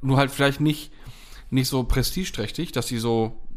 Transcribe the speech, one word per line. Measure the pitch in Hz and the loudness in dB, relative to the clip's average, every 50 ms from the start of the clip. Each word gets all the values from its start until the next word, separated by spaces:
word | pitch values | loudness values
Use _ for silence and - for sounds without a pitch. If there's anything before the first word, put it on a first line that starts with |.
Nur | - 135 135 135 | 0 2 4 4
halt | 139 135 | 4 2
vielleicht | - - 139 139 139 - | 2 4 4 4 4 4
nicht, | 147 156 147 - - - - - - - - - - - - - - - | 2 2 2 0 -6 -14 -16 -18 -18 -18 -18 -18 -18 -18 -18 -16 -10 -2
nicht | - 131 127 - | 0 0 0 2
so | 135 131 123 | 0 0 2
prestigeträchtig, | 123 - 135 117 - - - 185 - - - 107 - - - 156 - | 2 2 2 2 0 -2 -4 -4 -4 -4 -4 -6 -4 -4 -6 -6 -4
dass | - 127 113 - | -2 -4 -2 -2
die | 127 113 | -2 -2
so | 113 117 113 113 110 110 113 - - - - | 0 2 2 2 2 0 -2 -6 -8 -8 -8